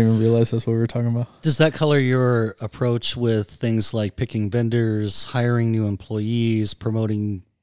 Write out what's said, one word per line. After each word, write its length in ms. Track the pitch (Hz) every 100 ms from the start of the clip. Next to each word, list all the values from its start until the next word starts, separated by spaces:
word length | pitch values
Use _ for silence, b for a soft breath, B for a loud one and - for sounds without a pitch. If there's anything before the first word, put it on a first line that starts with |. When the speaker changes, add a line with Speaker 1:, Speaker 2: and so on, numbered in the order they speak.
| 113
Speaker 1:
even 120 | 110
realize 300 | 113 117 117
that's 140 | 113 117
what 80 |
we 60 | 113
were 80 | 113
talking 200 | 123 117
about. 340 | 117 120 _
Speaker 2:
Does 160 | 160 131
that 140 | 156 -
color 240 | 156 143
your 560 | 127 127 123 120 110 -
approach 560 | 107 - 123 120 - 123
with 320 | 120 110 101
things 440 | - 120 110 104
like 220 | 113 104 -
picking 340 | 127 113 104
vendors, 760 | 120 113 120 113 107 104 - -
hiring 460 | 127 120 120 113
new 140 | 110 104
employees, 880 | 101 - 107 107 117 117 110 104
promoting 720 | - 113 110 110 107 104 95 - _